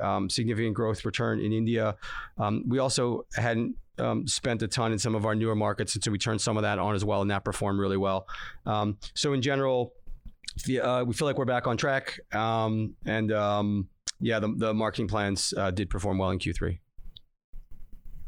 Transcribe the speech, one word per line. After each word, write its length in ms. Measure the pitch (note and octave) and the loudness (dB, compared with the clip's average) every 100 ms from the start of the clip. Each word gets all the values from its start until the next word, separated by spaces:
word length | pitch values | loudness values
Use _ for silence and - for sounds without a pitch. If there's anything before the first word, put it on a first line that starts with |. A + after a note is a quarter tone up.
um, 280 | G2 G2 G2 | 0 0 0
significant 440 | - A#2 A2 A2+ | 0 0 0 0
growth 320 | G2+ A2 G#2 B2 | 0 0 0 -2
return 340 | - A#2 A2 | 0 0 0
in 140 | G#2 | 0
India. 420 | A2 A2+ A#2 G#2+ - - - - - | 2 2 2 2 -2 -6 -8 -8 -2
Um, 260 | G#2 G#2 - | 0 0 0
we 120 | B2+ | 0
also 460 | C3 - B2 A#2 - - | 2 2 0 0 -4 -2
hadn't, 400 | A#2 A2+ A#2+ B3 - - | 0 2 0 -4 -10 -4
um, 280 | A#2+ A2+ - | 0 0 0
spent 340 | - C3+ A#2 | -2 -2 -2
a 60 | A2+ | -2
ton 240 | - A2+ | 0 0
in 80 | A2 | 0
some 160 | A#2+ A2 | 0 0
of 100 | G#2+ | 2
our 80 | |
newer 220 | G#2+ A2+ G#2+ | 2 2 2
markets, 400 | G#2 G#2 G#2 G#2+ | 0 0 -2 -2
and 80 | |
so 80 | A#2 | 0
we 80 | G2+ | 0
turned 200 | - A2 | 0 0
some 160 | - G#2+ | 2 2
of 60 | |
that 160 | G#2 G2+ | 2 2
on 160 | F#2+ | 2
as 100 | G#2 | 2
well, 180 | G#2 G2+ | 2 2
and 100 | G2+ | 2
that 120 | G2+ | 0
performed 360 | - G2 G2+ G2 | -2 -2 0 2
really 180 | G2 G2 | 2 2
well. 300 | G2 F#2+ - - - - - | 2 0 -2 -10 -10 -8 -2
Um, 320 | G#2+ G#2 G2+ - - | 0 0 -2 -6 -2
so 180 | D3+ | 0
in 80 | C#3 | 2
general, 520 | B2 C#3 C3+ B2+ A#2+ - - - - - - - - | 2 2 2 2 0 -6 -12 -12 -12 -14 -12 -8 -2
the, 160 | B2+ | 0
uh, 220 | B2 B2+ | 2 2
we 100 | B2 | 0
feel 140 | A2 D3+ | 0 0
like 100 | C3 | 2
we're 80 | C3 | 2
back 200 | B2 B2 | 0 0
on 120 | A#2 | 0
track, 420 | C#3+ C3+ - - - | 2 0 -2 -12 -6
um, 640 | G#2 A2+ A2+ A2 A2 A2 - - | 0 2 2 2 0 -2 -4 -2
and, 260 | A2 G#2+ | 0 2
um, 560 | G#2+ G#2 G#2 G#2 G2+ F#2+ - - - | 2 2 2 2 0 -2 -4 -8 -2
yeah, 200 | A#2 A2+ | 0 0
the, 140 | G#2 A2 | 0 0
the 180 | A2+ | 0
marketing 340 | G#2+ A2 G2+ G#2+ | 2 0 0 -2
plans, 440 | G#2+ G2+ G2 - - | 0 0 0 -2 0
uh, 140 | G2 | 0
did 180 | F#2 F#2+ | 0 -2
perform 300 | G#2 G2 F#2+ | -2 0 0
well 100 | F#2+ | 0
in 80 | F#2+ | 0
Q 160 | - | -2
three. 260 | - F2 F2 - - - - - _ _ - - - - - - - | -2 -2 -4 -8 -14 -14 -14 -20 _ _ -14 -12 -12 -12 -12 -12 -8